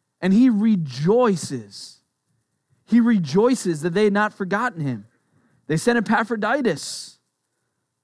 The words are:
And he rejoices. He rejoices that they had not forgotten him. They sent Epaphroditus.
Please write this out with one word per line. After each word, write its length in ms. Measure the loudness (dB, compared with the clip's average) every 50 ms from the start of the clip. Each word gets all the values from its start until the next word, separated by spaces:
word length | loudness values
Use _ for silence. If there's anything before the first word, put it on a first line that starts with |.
| _ _ _ _
And 140 | 0 2 4
he 160 | 4 4 4
rejoices. 1500 | 4 2 2 2 2 0 -2 -4 -6 -2 0 2 2 4 4 2 0 -2 -4 -8 -10 -10 -12 -14 -18 -20 -20 -20 -20 _ _ _ _ _ _ _ _ _ _ _ _ _ _ _ _ _ _
He 140 | 0 2 4
rejoices 840 | 4 4 2 2 0 0 2 2 2 2 2 0 -2 -4 -4 -4 -4
that 120 | -4 0
they 100 | 0 2
had 80 | 2 2
not 220 | 0 0 -2 -4
forgotten 460 | -6 -8 -4 -4 -4 -4 -4 -6 -6
him. 260 | -6 -6 -6 -8 -10 _ _ _ _ _ _ _ _ _ _ _ _ -4
They 80 | -4
sent 220 | -2 0 2 2 2
Epaphroditus. 1200 | 2 0 0 0 0 -2 -4 -4 -2 -2 -2 0 0 -2 -2 -4 -6 -12 -12 -14 -14 -18 -20 _ _ _ _ _ _ _ _ _ _ _ _ _ _ _ _ _